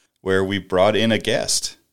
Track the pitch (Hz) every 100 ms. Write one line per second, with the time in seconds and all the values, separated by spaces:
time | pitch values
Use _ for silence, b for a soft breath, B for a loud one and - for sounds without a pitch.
0 | _ _ 92 95 95 98 82 90 101 101
1 | 113 107 - 127 - - - - _